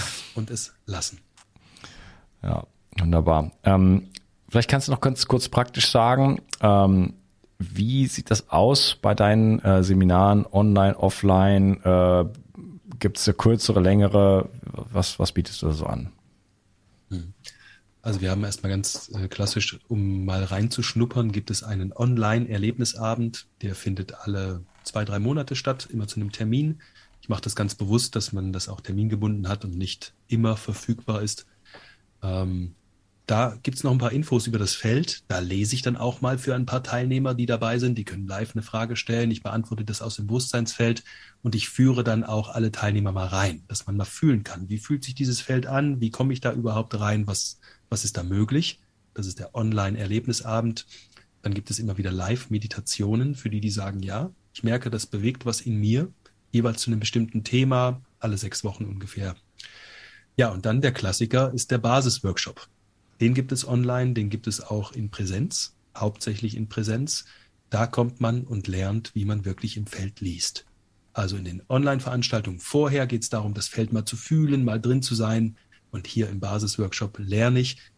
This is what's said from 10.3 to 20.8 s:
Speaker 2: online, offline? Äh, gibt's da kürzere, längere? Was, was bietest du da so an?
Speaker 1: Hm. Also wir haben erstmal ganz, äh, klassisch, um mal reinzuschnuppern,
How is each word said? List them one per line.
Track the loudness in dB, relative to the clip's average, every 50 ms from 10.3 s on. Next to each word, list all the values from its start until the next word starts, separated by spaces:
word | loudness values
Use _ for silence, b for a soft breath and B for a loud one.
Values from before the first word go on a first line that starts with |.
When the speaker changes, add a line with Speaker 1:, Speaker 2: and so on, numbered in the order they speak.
| 6 4 2
Speaker 2:
online, | 2 2 4 6 6 6 6 6 4 4
offline? | 4 2 0 2 2 4 6 6 6 6 6 6 6 6 4 4 4 4
Äh, | 4 6 6 6 6 6 4 4 2 -2 -10 -16 -20 -20 -18 -18 -18 -18 -20 -18 -16 -4 -2
gibt's | -2 0 0 0 0
da | 2 2
kürzere, | 4 4 4 4 4 2 2 4 6
längere? | 6 6 8 6 6 6 6 6 8 8 6 6 4 0 -6 -12 -14
Was, | -12 -10 -10 -10 -4 -2 0 0 0 0 -2
was | -2 0 0
bietest | 0 -2 -2 -4 -4
du | -2
da | -2 -2
so | -2 -2
an? | -4 -4 -6 -6 -8 -12 _ _ _ _ _ _ _ _ _ _ _ _ _ _ _ _ _ _ -10
Speaker 1:
Hm. | -10 -8 -8 -10 -14 _ B B B B B B B B B _ _ _
Also | -4 -4 -2 -2
wir | 0 0
haben | 0 -2 -2
erstmal | -4 -4 -4 -4 -2
ganz, | -2 -2 -2 -4 -6 -8 -10 -10 -8
äh, | -6 -6
klassisch, | -6 -4 -4 -4 -2 -2 -2 -2 -4 -6 -10 _ -4
um | -2 -2 0 0 -2 -2 -2
mal | -2 -2 -2 -2
reinzuschnuppern, | -2 -2 -2 -2 -2 -2 -4